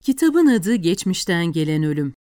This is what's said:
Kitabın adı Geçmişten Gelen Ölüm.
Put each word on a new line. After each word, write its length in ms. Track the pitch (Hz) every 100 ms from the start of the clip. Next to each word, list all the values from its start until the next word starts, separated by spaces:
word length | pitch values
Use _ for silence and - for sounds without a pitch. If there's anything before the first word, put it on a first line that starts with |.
| -
Kitabın 360 | 262 320 311 311
adı 280 | 226 180
Geçmişten 760 | 240 170 190 190 185 - 175 170
Gelen 300 | 160 151 156
Ölüm. 320 | 156 147 139 -